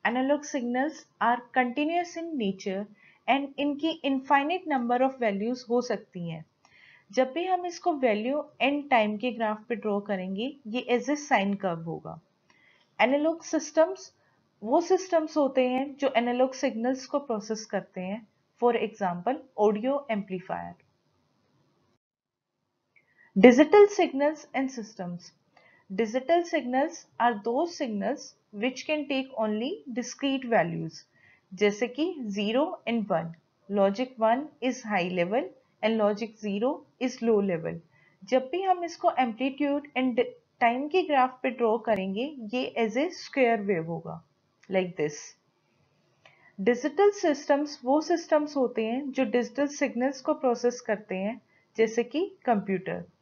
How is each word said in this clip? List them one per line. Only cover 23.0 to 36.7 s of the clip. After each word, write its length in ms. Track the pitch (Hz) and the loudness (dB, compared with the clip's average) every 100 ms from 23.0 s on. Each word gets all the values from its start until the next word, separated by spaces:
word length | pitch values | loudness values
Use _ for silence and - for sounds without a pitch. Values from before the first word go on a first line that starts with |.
| _ _ _ - | _ _ _ 10
Digital 500 | 233 240 302 415 415 403 | 10 10 8 10 8 8
signals 400 | 320 262 294 311 - 247 | 0 2 0 0 -6 -4
and 100 | 269 240 | -4 -6
systems। 400 | 214 - 180 175 - _ _ _ _ _ _ | -12 -10 -10 -10 -14 _ _ _ _ _ _
Digital 500 | 190 226 247 262 339 339 | -2 -2 -2 2 2 2
signals 540 | 330 240 254 311 339 - _ | -2 0 0 0 -4 -20 _
are 120 | 233 214 233 | 0 0 -2
those 220 | 240 339 - | 0 -2 -4
signals 380 | 269 208 196 294 - _ _ 202 | -6 -4 -4 -4 -10 _ _ -4
which 340 | 240 262 - | -4 -4 -4
can 220 | 302 285 | -4 -2
take 340 | 269 262 - 214 | -4 -4 -4 -2
only 540 | 214 247 427 - 233 | -2 -4 -6 -8 -8
discrete 540 | 233 - 277 269 254 | -6 -4 -2 -2 2
values, 400 | 226 170 165 165 - - _ _ _ _ | 2 2 -2 -6 -10 -20 _ _ _ _
जैसे 340 | 185 208 202 240 | 0 0 2 -4
कि 280 | 247 330 339 | -2 -4 -4
zero 460 | 226 196 208 226 311 359 - | -6 -4 0 2 0 -2 -4
and 180 | 233 202 | -4 0
one। 200 | 170 165 165 _ _ _ | -2 -2 -12 _ _ _
Logic 360 | 202 196 202 254 254 | 2 2 2 -4 0
one 200 | 220 240 302 _ | 2 2 0 _
is 120 | 254 247 220 | -4 -4 -2
high 260 | 208 175 | -2 0
level 300 | 180 175 220 370 - _ _ 214 | 0 0 0 -2 -10 _ _ 0
and 160 | 226 | 2
logic 440 | 208 208 226 - 214 | 2 2 -6 -8 -6
zero 300 | 202 240 | -2 0